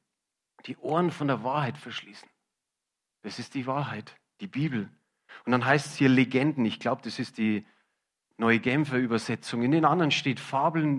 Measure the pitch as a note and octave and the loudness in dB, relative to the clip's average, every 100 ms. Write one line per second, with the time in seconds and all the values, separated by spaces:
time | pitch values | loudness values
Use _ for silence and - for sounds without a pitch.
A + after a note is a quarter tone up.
0 | _ _ _ _ _ _ - B2+ B2+ D#3 | _ _ _ _ _ _ -14 -10 -2 0
1 | F3 - C#3+ B2 A2+ C#3+ C3+ - A#2+ A2+ | 0 0 -2 -2 -2 -2 -2 -4 -12 -14
2 | - G2+ - _ _ _ _ _ _ _ | -14 -20 -20 _ _ _ _ _ _ _
3 | _ _ G#2 - A#2+ C#3+ B2+ C3+ C3+ G#2+ | _ _ -12 -12 -8 -6 -4 -4 -4 -8
4 | - - _ _ - - D#3 B2 G2 - | -12 -20 _ _ -10 -4 -2 -2 -6 -12
5 | _ _ - - - B2 B2 D3 - - | _ _ -20 -12 -2 0 4 2 0 2
6 | C3+ C3 B2 C3 C#3+ D3 A2+ - A#2+ A#2+ | 6 6 4 2 2 2 -2 -2 -2 -4
7 | A2+ G#2 B2 - A2 G#2+ - _ _ _ | -4 -8 -8 -2 0 0 -4 _ _ _
8 | _ _ _ - A#2 A2+ B2 C3 D3 B2+ | _ _ _ -2 2 2 2 0 2 0
9 | B2 A2+ - A2+ - A#2+ B2 D#3+ D#3 F3 | 0 0 -2 -6 -4 -2 2 4 4 4
10 | D#3 - C#3+ B2+ - C3+ D3+ E3 D3+ | 2 0 -2 -4 -4 0 0 0 0